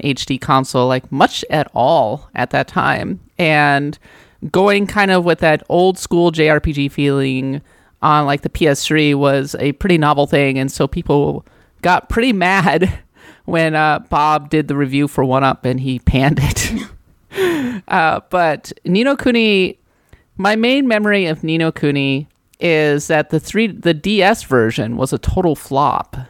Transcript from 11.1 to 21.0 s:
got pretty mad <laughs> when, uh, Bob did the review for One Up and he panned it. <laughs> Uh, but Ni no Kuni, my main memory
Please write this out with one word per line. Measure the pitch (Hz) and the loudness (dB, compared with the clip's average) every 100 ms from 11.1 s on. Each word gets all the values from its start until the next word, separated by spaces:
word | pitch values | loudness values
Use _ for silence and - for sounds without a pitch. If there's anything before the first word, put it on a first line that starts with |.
| 143 147 143 - _ _ _ | 0 0 -4 -10 _ _ _
got | 170 180 - | 0 0 0
pretty | - 254 | -2 0
mad | 202 180 196 170 156 180 - - _ | 2 2 2 2 2 0 -4 -12 _
<laughs> | - - - | -20 -18 -6
when, | 170 160 156 | -2 0 0
uh, | 156 151 - | 0 0 -2
Bob | 160 151 151 147 | 0 2 0 0
did | 156 143 | -2 -2
the | 143 | -2
review | 139 139 143 | -2 0 -2
for | - 135 | 0 0
One | 131 | 2
Up | 135 131 127 | 0 0 -2
and | 127 | -2
he | 135 127 | -4 -4
panned | - 131 135 151 | 0 2 2 2
it. | 139 - - - | 0 -2 -4 -6
<laughs> | - - _ _ _ - 370 330 247 226 - | -10 -18 _ _ _ -2 -2 0 -4 -6 -4
Uh, | 185 160 - - | 0 0 -2 -2
but | 180 165 147 - - - | 0 0 -2 -8 -10 -2
Ni | 185 | 0
no | 262 277 | 0 0
Kuni, | 262 233 220 196 180 - _ _ _ - _ - | 0 2 2 2 0 -4 _ _ _ -20 _ -4
my | 190 220 | -2 0
main | 233 269 269 | 2 2 0
memory | 214 | 0